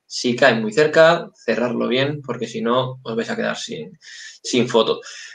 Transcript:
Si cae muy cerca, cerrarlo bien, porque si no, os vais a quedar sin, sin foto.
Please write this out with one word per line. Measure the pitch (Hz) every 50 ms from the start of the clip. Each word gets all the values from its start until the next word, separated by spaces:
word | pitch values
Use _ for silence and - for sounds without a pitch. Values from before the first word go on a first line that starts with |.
| _
Si | - - - - 123 117
cae | 120 139 131 113
muy | 110 110 107 -
cerca, | 151 151 151 - 165 160 165 170 170 - - _
cerrarlo | _ - - 110 110 120 120 117 117 117
bien, | 113 120 131 139 147 151 147 131
porque | 123 117 113 113
si | 110 - 110 113
no, | 117 123 131 127 131 - - -
os | 120 113
vais | 113 110 -
a | 113
quedar | 110 113 110 110
sin, | - - - - - - 190 - -
sin | - - - - - - - - - - - 123 110
foto. | - - 113 107 - - - - - - - - -